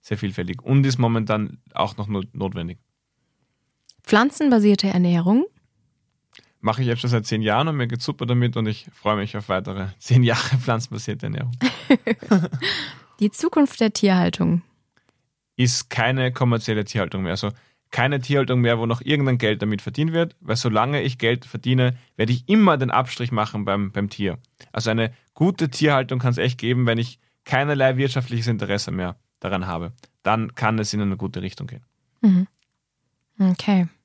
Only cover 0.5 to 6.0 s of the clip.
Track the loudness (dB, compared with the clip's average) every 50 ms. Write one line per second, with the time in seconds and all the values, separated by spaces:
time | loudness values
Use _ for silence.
0.5 | -8 -8 -2 2 4 4 4 4 2 2 2 2 2 0 0 0 -2 -2 -2 -6
1.5 | -8 -16 _ _ _ -4 -4 -4 -4 -8 -8 -6 -4 -6 -6 -8 _ -6 -6 -6
2.5 | -6 -6 -8 -10 -10 -14 _ _ _ _ _ _ _ _ _ _ _ _ _ _
3.5 | _ _ _ _ _ _ _ _ _ _ _ 2 4 4 4 2 0 0 2 4
4.5 | 4 6 6 6 4 4 2 0 2 2 2 4 2 2 4 4 2 2 2 0
5.5 | _ _ _ _ _ _ _ _ _ _